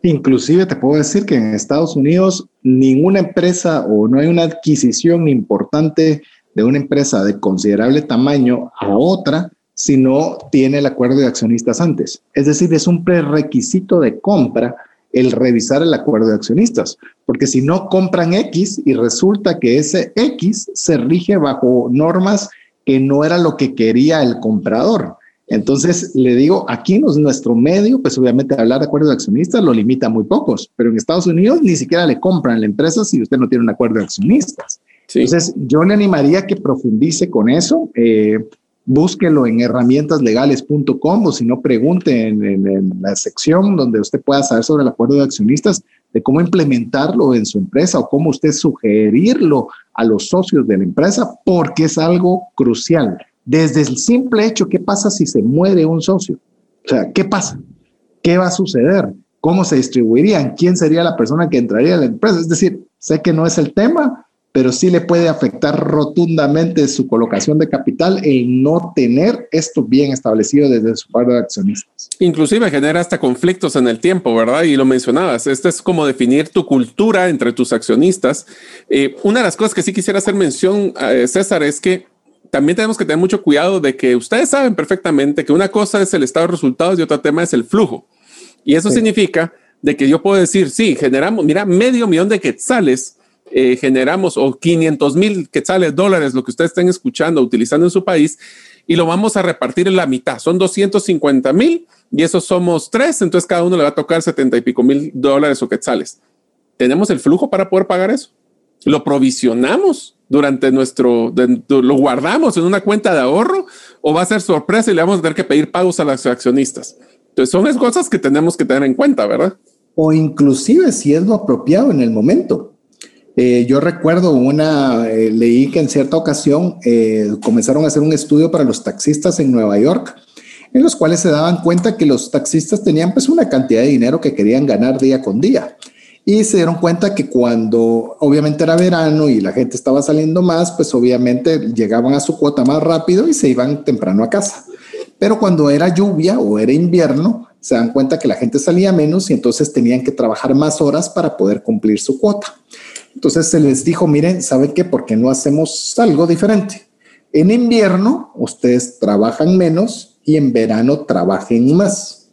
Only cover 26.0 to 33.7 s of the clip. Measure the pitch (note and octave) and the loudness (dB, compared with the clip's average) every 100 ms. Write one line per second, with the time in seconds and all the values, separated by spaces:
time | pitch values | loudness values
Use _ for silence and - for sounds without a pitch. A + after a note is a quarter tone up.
26 | - C3 B2 A#2+ D3 F#3+ - A#2+ - G3 | -4 0 2 4 2 2 -2 -6 0 2
27 | D4 D3 D3 C3 A#2 A#2 C#3 F#3 G#3 B3 | 2 2 0 0 0 2 2 2 2 0
28 | - - B2+ B2 C3 C#3 A#2 C3 D3 D3 | -2 -2 2 2 0 0 0 0 -2 0
29 | D3+ C3 - A2+ F3 A#3+ F3 A2+ G#2+ C3 | 0 0 -2 -2 0 0 2 2 0 0
30 | A#2+ A2 G#2+ A3 - G#2 - - A#2 A2 | -2 -2 0 -2 -2 -6 -8 -2 -2 0
31 | A2 E3+ F3 E3 G#3 E4 A#3+ D#3 B2+ E3 | -2 -2 0 2 2 2 2 0 -2 0
32 | E3+ A#2+ F#3 F3+ B2+ A2+ G#2+ G2+ D#3 E3 | 0 0 0 0 0 -2 -2 0 0 0
33 | G#3 C3+ A2 B2+ B2+ B2+ A#2 | -2 -2 -2 -2 0 0 0